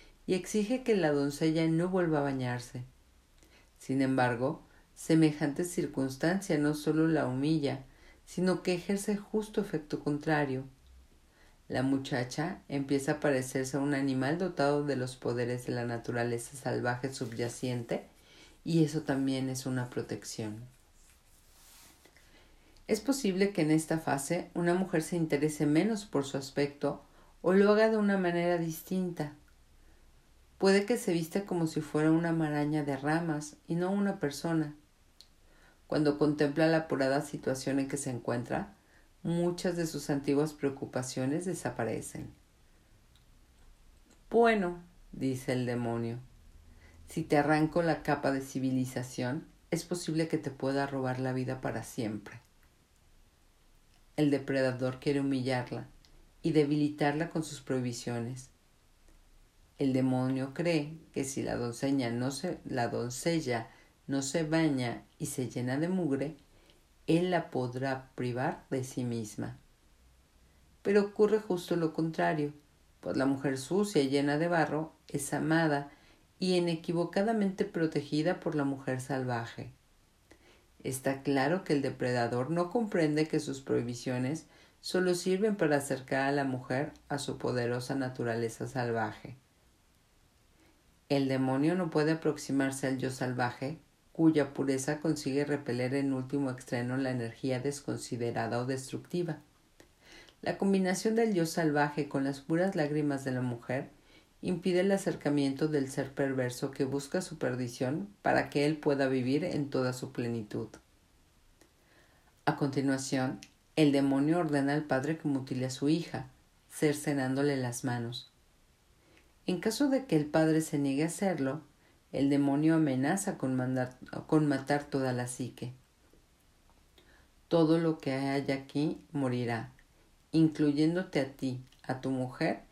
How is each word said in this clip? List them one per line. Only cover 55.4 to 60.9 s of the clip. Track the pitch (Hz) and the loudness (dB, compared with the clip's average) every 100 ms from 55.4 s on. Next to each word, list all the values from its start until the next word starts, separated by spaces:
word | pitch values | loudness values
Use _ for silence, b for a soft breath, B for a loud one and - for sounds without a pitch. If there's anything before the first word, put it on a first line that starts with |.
| 123 127 123 117 - - - - - - | 0 -2 -4 -8 -10 -18 -20 -20 -20 -6
y | 165 | 2
debilitarla | 156 143 151 147 - 147 147 165 | 4 4 4 2 2 0 0 -2
con | 170 | -4
sus | 156 - | -6 -8
prohibiciones. | - 131 123 117 - 120 117 127 - _ _ _ _ _ - - _ - - _ - - | -4 -2 -2 -6 -6 -6 -6 -8 -14 _ _ _ _ _ -20 -20 _ -20 -20 _ -20 -2
El | 139 | 0
demonio | 127 131 127 131 131 135 | 2 2 2 0 -2 -4
cree | - 170 160 147 | -2 0 0 0